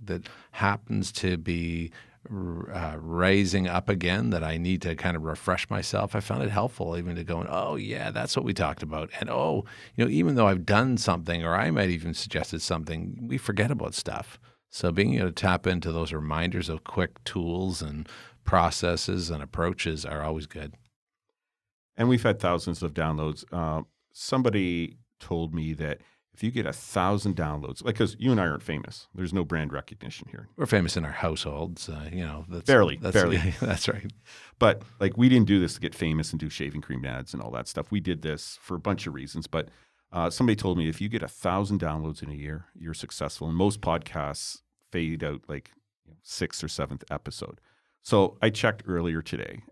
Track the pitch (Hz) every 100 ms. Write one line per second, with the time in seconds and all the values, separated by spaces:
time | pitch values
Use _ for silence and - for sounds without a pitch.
0 | 104 92 - - - - 101 104 107 107
1 | 95 - 95 87 82 85 85 85 80 -
2 | - _ - 98 90 85 - 90 78 78
3 | 82 85 95 98 95 95 90 85 - 95
4 | 87 98 120 85 78 82 90 90 87 80
5 | 90 85 78 76 - 90 - 98 - 101
6 | 101 104 104 120 113 104 113 - 87 85
7 | 87 85 82 85 - 92 135 147 104 117
8 | - 113 - 131 - - 76 78 78 78
9 | 80 - - 127 156 - - - - -
10 | 120 147 170 127 104 92 82 104 131 120
11 | - 87 82 85 82 92 - 143 95 85
12 | 82 78 - 85 - 82 - 82 80 80
13 | 92 120 117 131 - 104 113 135 - -
14 | - 53 - - - _ _ - 90 87
15 | 101 113 92 - 98 87 92 87 82 82
16 | 80 80 76 78 90 90 85 80 - -
17 | 87 - - 95 85 87 95 85 78 76
18 | 76 - - _ - 90 85 - 87 85
19 | - 95 82 76 71 - 87 87 85 78
20 | 73 76 76 78 73 80 73 - _ _
21 | _ _ _ _ _ _ _ _ _ -
22 | 120 123 113 - 90 87 87 80 85 78
23 | 80 76 78 73 - 87 80 78 - _
24 | _ - - 135 120 101 90 87 82 -
25 | _ _ - 85 80 80 78 76 76 -
26 | - _ _ - 110 120 76 - - 98
27 | 92 101 101 78 78 73 71 - 120 110
28 | 104 104 123 110 87 71 - 78 - -
29 | - 92 87 95 80 80 76 69 - -
30 | - - - - - - 139 104 85 87
31 | 73 - 85 80 76 71 87 82 - 76
32 | 80 90 80 76 82 87 - 127 87 71
33 | 92 98 87 85 87 - 101 92 - 104
34 | 104 - - - - - 110 104 - -
35 | 98 110 127 127 104 101 87 - 78 -
36 | 80 78 78 78 78 - 73 76 - 64
37 | 67 60 67 65 53 62 - - - 104
38 | 85 80 78 73 - - - 90 101 90
39 | 87 71 71 80 76 80 78 _ _ _
40 | _ 87 85 - 123 104 95 87 80 80
41 | 104 120 73 - 90 92 98 98 80 78
42 | 78 73 71 73 71 80 - - 82 78
43 | 76 - 71 - 80 85 101 104 85 82
44 | - 78 71 71 - - _ _ - 90
45 | 80 80 80 71 - 71 - _ _ _
46 | - 80 - - - - 80 - 71 67
47 | - 69 - - - - _ _ _ _
48 | - 104 95 - 110 107 113 107 - 87
49 | 85 80 - 57 - - -